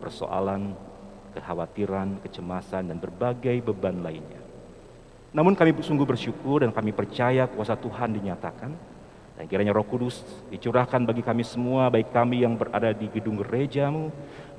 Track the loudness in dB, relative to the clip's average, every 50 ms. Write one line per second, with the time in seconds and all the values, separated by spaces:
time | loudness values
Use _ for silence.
0 | -12 -12 -10 -6 -2 0 0 2 2 0 0 0 -2 -4 -6 -8 -12 -16 -18 -18
1 | -18 -18 -18 -18 -16 -14 -12 -10 -6 -6 -4 -4 -4 -4 -4 -4 -2 0 0 -2
2 | -2 -2 -4 -6 -8 -12 -10 -10 -8 -6 -6 -6 -6 -4 -4 -4 -2 -2 -6 -6
3 | -6 -8 -4 -2 0 0 0 0 0 0 0 0 0 -2 -2 0 0 -2 -2 -2
4 | -4 -6 -8 -10 -12 -14 -16 -16 -18 -18 -18 -20 -20 -20 -20 -20 -20 -20 -20 -20
5 | -20 -20 -20 -20 -14 -4 2 4 6 6 8 8 8 6 6 4 2 0 2 2
6 | 4 4 2 0 0 -4 -6 -4 0 2 4 4 4 4 2 2 0 0 0 0
7 | -2 -2 0 2 2 4 4 4 4 2 0 -2 -2 -2 -2 -2 -2 -6 -4 -2
8 | -2 -2 -2 -2 -4 -4 -6 -6 -8 -10 -10 -8 -10 -10 -10 -12 -14 -18 -20 -20
9 | -20 -20 -20 -20 -20 -18 -16 -12 -8 -2 0 2 4 4 4 4 2 2 0 -2
10 | -2 -2 -4 -6 -12 -16 -16 -16 -14 -12 -10 -6 -2 2 4 4 4 4 2 2
11 | 2 2 2 0 0 0 0 0 0 -2 -2 -2 0 2 4 4 4 6 4 4
12 | 2 4 4 4 4 4 4 4 4 4 2 2 -2 0 0 2 2 2 0 0
13 | -2 -4 -4 -2 -2 -2 -2 -2 -2 0 0 0 0 0 0 0 0 0 0 -2
14 | -4 -6 -8 -10 -14 -14 -14 -16 -16 -10 -4